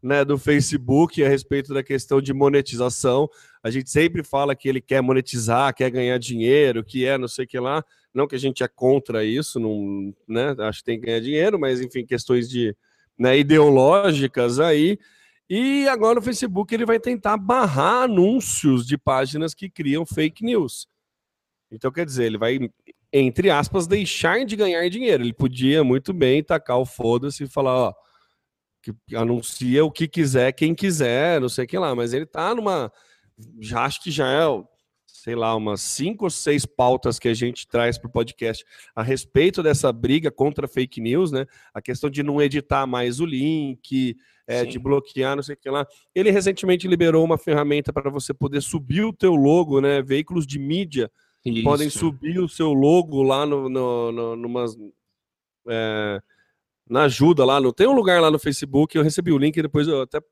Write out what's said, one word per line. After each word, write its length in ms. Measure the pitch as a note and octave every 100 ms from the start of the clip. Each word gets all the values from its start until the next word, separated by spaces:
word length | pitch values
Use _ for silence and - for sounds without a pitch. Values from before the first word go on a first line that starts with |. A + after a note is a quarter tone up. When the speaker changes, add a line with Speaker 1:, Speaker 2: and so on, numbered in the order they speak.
Speaker 1:
né, 220 | B2+ C#3+ C#3
do 120 | C#3+
Facebook 840 | C#3+ D3 C3 D3 B2 C#3 E3 -
a 60 | C#3
respeito 440 | C#3 - C#3 C3+
da 100 | C#3
questão 360 | B2+ C3+ - C#3
de 140 | C3+
monetização. 960 | C3+ C#3+ C#3+ C#3 A#2+ B2 A#2+ C3 B2+ D3+ _ _ _
A 60 | A2+
gente 200 | B2+ C3
sempre 340 | D3 E3+ E3+
fala 320 | D3 C#3 C#3+ C3+
que 120 | C3+
ele 140 | C3
quer 180 | - C3+
monetizar, 720 | B2+ C3 C3 B2+ A2+ A#2 C#3 -
quer 160 | C3
ganhar 260 | B2 B2 B2
dinheiro, 680 | A#2+ A#2+ A2+ C#3+ C#3 A2+
que 220 | G#2+ C3 B2+
é 120 | C#3
não 100 | B2
sei 180 | - B2+
o 20 |
que 120 | C3
lá. 260 | B2 D3+ - _ _
Não 140 | B2+ D3
que 80 | C3
a 40 |
gente 240 | C#3 C3
é 40 | B2+
contra 560 | _ B2+ C#3 C3+ A2+
isso, 360 | G#2+ A#2+ D3+ B2+
não, 520 | A2 G#2+ G2+ G2 G2 G2 _
né, 280 | A2+ C#3 B2+
acho 200 | A2 G#2+
que 60 | -
tem 140 | A#2
que 60 | A#2+
ganhar 160 | A2+
dinheiro, 380 | A#2 D3+ F#3 G3+
mas 200 | C#3 B2+
enfim, 240 | B2+ C3
questões 460 | A#2 A#2+ - B2 A#2
de, 260 | B2+ A#2 G#2 _ _ _ _
né, 200 | B2 C3+
ideológicas 1200 | C#3+ D#3 D3 C3 C3+ F#3+ G3+ D3+ C3+ - A#2+ B2
aí. 380 | E3 D3+ D#3+ G#3 _ _ _ _ _
E 320 | F#3+ C4 C#4 C#4
agora 280 | B3+ A3 A#3+
o 40 |
Facebook 520 | A3 A#3 B3 F3+ G#3
ele 120 | A3+ A3+
vai 140 | A3+
tentar 360 | A#3+ A#3+ G#3 G#3+
barrar 680 | F#3+ B3+ G#3+ C3+ D#3 A#3+
anúncios 840 | B3+ G3 F#3 B3+ - - D#3 C3 B2
de 100 | C#3
páginas 560 | - C3 C3+ D3+ D#3+
que 160 | - F#3+
criam 360 | - D3 D3 E3
fake 380 | - D#3 - A3+
news. 420 | A#3 C#3 - - _ _ _ _ _ _ _ _
Então, 220 | A2 C3
quer 140 | C#3 E3
dizer, 200 | C3 A#2
ele 120 | G#2+
vai, 200 | A2+ C3+ B2 _ _ - _
entre 360 | C#3 C3 A#2 F#3+
aspas, 360 | D3 D3 F#3+ E3+
deixar 600 | G3+ G3 - E3+ G3+ C4
de 100 | G#3
ganhar 340 | G#3 E3+ F3
dinheiro. 340 | G3 B3+ D#3
Ele 100 | A#2+
podia 500 | A2+ C3+ B2+ C3 D3+
muito 300 | C#3 B2+ C3
bem 280 | F#3 C3 C#3
tacar 380 | D3+ D#3+ - B2
o 60 | B2+
foda-se 580 | - A#2 A#2+ C#3 C#3
e 40 | C3+
falar: 420 | - C3+ B2+ A#2
ó, 40 | - _ _ _ _ _ _ _ _
que 120 | - G#2+ _
anuncia 680 | A2+ A2+ A#2+ - - B2 C3 D#3
o 60 |
que 160 | C#3+ D#3+
quiser, 460 | - D3 C3 B2+
quem 200 | C3 D#3+
quiser, 680 | E3 G3 D#3+ C3 A#2+ D#3+ E3
não 100 | B2+
sei 160 | - B2
o 20 |
que 100 | F#3
lá. 160 | E3+
Mas 200 | B2 A#2+
ele 120 | B2+ D#3
tá 300 | - F3 A#3+
numa, 340 | G#3 F3 A2+ _ _ _ _ _ A2 A#2
já 240 | G#2+ A#2
acho 180 | C3 C#3
que 80 | F#3
já 180 | D3 C3
é, 140 | C#3 D#3+ A#2 - _ _ _ _
sei 300 | _ - A#2
lá, 200 | A2+ A2+
umas 260 | G#2+ G2+
cinco 440 | - - D3+ G#3 G3
ou 40 |
seis 360 | - - D3 -
pautas 540 | - B2 B2+ B2+ A#2
que 80 | A#2+
a 60 |
gente 340 | A2+ A#2+ A#2+ -
traz 300 | A#2+ A#2 A#2+
pro 120 | A#2
podcast 560 | A#2+ A#2 - A#2 A2 - - - -
a 80 |
respeito 580 | A2+ C3 - - E3 G3
dessa 300 | D#3 C#3+ C#3
briga 400 | A#2 A#2 C#3+ D#3+
contra 360 | - C#3 C#3+ C#3
fake 320 | - C3 -
news, 320 | A2+ C#3 F#3
né? 140 | C3+ C3+ _ _
A 80 | -
questão 280 | - B2+ D3
de 140 | C#3
não 180 | C#3+ C#3+
editar 460 | C#3+ C#3+ C#3 C#3 C3+
mais 320 | B2 B2 B2
o 60 | E3
link, 920 | C3 C#3+ D#3+ C#3+ B2+ - C3+ B2+ A#2 _ _ -
é, 160 | A#2+
Speaker 2:
Sim. 60 | A#2+
Speaker 1:
de 100 | B2+
bloquear, 560 | C3 C#3 C#3 - C3 C#3
não 80 |
sei 100 | C#3 C#3+
o 20 |
que 120 | -
lá. 180 | C#3 C#3 _ _
Ele 180 | - G3+
recentemente 560 | G3 F#3+ F#3+ F#3+ F3+ F#3
liberou 360 | F3 E3+ D#3+
uma 140 | E3 D#3
ferramenta 560 | - D3+ D3 D3 C#3
pra 160 | D3 C#3
você 240 | C#3 -
poder 280 | C#3 C#3+ C#3+
subir 420 | C#3 E3 C3 D3+
o 100 | A3
teu 220 | - F#3+ E3
logo, 440 | C#3 E3 E3 C#3
né? 220 | C#3 C#3+
Veículos 460 | C3 C#3 D#3 F3 C#3+
de 100 | C#3+
mídia 540 | C#3 E3 F#3+ C#3 A2 _ _ _ B2+
Speaker 2:
Isso. 180 | A2+
Speaker 1:
podem 260 | A#2+ C#3+ D3+
subir 500 | - E3 C3+ D3+ F3
o 100 | F3
seu 240 | - D#3+
logo 480 | C#3 C#3+ F3 E3 C#3
lá 240 | C3+ C3+ D3
no, 240 | C#3+ C3
no, 420 | C3 B2 A#2+ A#2
no, 240 | A#2 A#2 A#2
numas, 400 | A#2+ B2 A#2+ A2+ G#2 _ _ _ _ _ _ _ A#2
é, 520 | A#2 A2 G#2+ G#2 G2+ _ _ _ _ _ _ _
na 140 | B2
ajuda 420 | D3 B2 D3 D#3+ C3
lá. 140 | C#3
No, 120 | C3
tem 160 | - A3
um 60 | C4+
lugar 260 | F#3+ F3+
lá 80 | D#3+
no 80 | D3+
Facebook, 580 | D3+ C#3+ C#3+ C#3 D#3 E3
eu 60 |
recebi 280 | D3+ D3+ F3
o 60 | C#3+
link 180 | D3 D#3
e 40 |
depois 260 | D3+ D3 D3
eu 140 | D3
até 180 | B2+ D3+ _